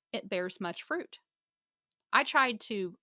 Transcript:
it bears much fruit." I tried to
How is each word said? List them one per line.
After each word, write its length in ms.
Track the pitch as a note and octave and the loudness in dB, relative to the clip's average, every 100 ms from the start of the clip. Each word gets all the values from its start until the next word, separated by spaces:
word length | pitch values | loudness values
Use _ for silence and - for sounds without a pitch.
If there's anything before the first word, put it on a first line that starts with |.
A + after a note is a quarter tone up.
| _ | _
it 180 | - G3 | -8 -4
bears 320 | F#3+ F3+ - | -2 -4 -4
much 220 | F3+ E3+ | -6 -6
fruit." 340 | - D#4+ - - _ _ _ _ _ _ _ _ - | -6 -6 -6 -14 _ _ _ _ _ _ _ _ 0
I 100 | A3 | 2
tried 380 | D4 D4+ C4 A3+ | 4 4 4 2
to 320 | - G#3 F#3 F3+ | -4 -4 -4 -6